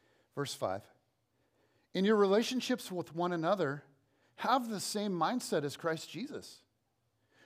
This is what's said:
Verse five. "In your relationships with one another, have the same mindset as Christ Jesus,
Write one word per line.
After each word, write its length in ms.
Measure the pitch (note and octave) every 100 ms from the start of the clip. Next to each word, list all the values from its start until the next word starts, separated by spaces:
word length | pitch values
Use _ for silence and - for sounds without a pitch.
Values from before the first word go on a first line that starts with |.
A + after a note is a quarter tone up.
| _ _ _
Verse 200 | - C#3
five. 320 | - G#2+ F#2+ - _ _ _ _ _ _ _ _ _ _
"In 100 | F3+
your 120 | F#3+ A3
relationships 760 | G3+ G3+ A#3+ B3+ - B3+ -
with 220 | F3+ E3
one 180 | D#3 F3
another, 500 | F3 E3 G3+ D3+ C#3+ - _ _ _ _ -
have 320 | G#3 B3+ A#3+
the 120 | G#3
same 320 | - G#3 G#3
mindset 520 | F3+ D#3+ B3 - F3+
as 140 | C#3+ C3
Christ 320 | E3+ D#3+ -
Jesus, 520 | D3 C4+ C#3+ - - _ _ _ _ _ _ _ _